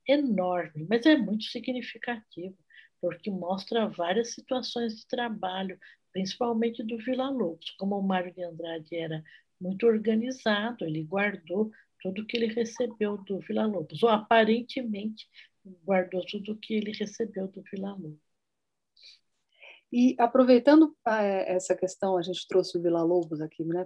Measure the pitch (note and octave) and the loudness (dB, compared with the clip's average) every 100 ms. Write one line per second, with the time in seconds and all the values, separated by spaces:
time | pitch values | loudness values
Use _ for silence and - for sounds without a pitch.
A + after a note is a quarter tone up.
0 | - D4 C4+ F#3 F3+ F3+ D#3+ D#3 D#3+ A#3 | 2 2 4 0 2 0 -4 -8 0 4
1 | D#4 C#4 F#3 A3 - A#3+ B3+ B3+ - - | 6 6 4 -4 -6 -8 -6 -6 -8 -10
2 | - A3+ - - F#3 F#3+ _ - - _ | -8 -8 -10 -12 -12 -14 _ -20 -20 _
3 | F3 E3+ G#3+ F#3 F3 F#3+ - A3+ G3+ D#3+ | -6 -6 -6 -6 -4 -6 -2 -2 -2 -2
4 | E3+ G3+ A#3 - - - G#3+ A#3+ A#3 A3 | 0 0 -2 -8 -6 -6 -4 -6 -6 -6
5 | - A#3+ A#3+ G#3+ F#3 F#3+ F#3+ F#3 - _ | -8 -6 -4 -4 -6 -4 -6 -8 -18 _
6 | _ F#3+ F#3+ - A#3+ A3+ A#3 A#3 A3 A3+ | _ -6 -6 -4 -2 0 0 -2 -8 -6
7 | A#3 B3+ C4+ C4 F3 E3 - - G3 G3+ | -4 -2 -2 -2 -4 -6 -16 -8 -4 -2
8 | G3 F#3 F3+ F3+ F3 D#3+ E3 E3 D#3 E3+ | 0 -2 -4 -8 -10 -8 -8 -10 -8 -6
9 | D#3+ D#3 D#3 - _ _ F#3 F#3+ A#3 A3 | -6 -6 -10 -20 _ _ -6 2 2 4
10 | A3 A3 B3 C4 A3+ G#3 A3+ B3 E3 D#3 | 2 0 -2 -4 -2 0 -2 -6 -6 -4
11 | D#3 F#3+ G3+ F#3+ D#3+ F#3 G#3+ - _ _ | -4 -2 -2 -4 -4 -2 -2 -6 _ _
12 | F#3+ F#3+ A3 A#3+ A3+ A3+ A3 - A#3+ - | -8 -6 -6 -2 -2 -2 -4 -4 -6 -2
13 | G#3 G3+ G3 F#3 D#3+ G#3+ G#3+ F#3 D3+ D#3 | -4 -4 -6 -8 -4 -2 -2 -2 -6 0
14 | A#3 G#3+ A3 A3+ G#3+ A#3 A#3+ C4+ A#3+ G3+ | 2 2 4 4 6 2 0 -6 -6 -6
15 | A3 A3 - - - _ F#3+ F3+ E3+ F#3+ | -6 -10 -16 -20 -20 _ -20 -10 0 0
16 | F3+ F#3 F3 G#3 G3+ G#3+ - G#3+ G3+ - | 0 -4 -6 -8 -8 -10 -4 -2 -2 -6
17 | G3+ - G#3 F#3+ F#3+ G3 - G3 G3 G3 | -8 -6 -6 -6 -8 -10 -12 -10 -8 -10
18 | D#3 D3+ _ _ _ _ _ _ _ _ | -12 -14 _ _ _ _ _ _ _ _
19 | - - _ _ _ _ - - _ A#3+ | -20 -20 _ _ _ _ -20 -20 _ 4
20 | B3+ - A#3 C4 B3+ B3 C#4+ D#4 D4+ - | 4 4 4 6 8 8 10 8 8 4
21 | A#3 A3 G3+ F#3+ - F#3 - F3+ F#3 - | 0 2 2 0 0 -2 0 -2 -2 -2
22 | G3 F3+ F3 E3+ - F#3 F3+ F3 F3 E3+ | 0 0 -2 -6 0 0 2 -2 0 2
23 | E3 F3+ E3 D3+ D#3 - D#3+ F3 | 2 2 0 -6 -6 -6 -4 -4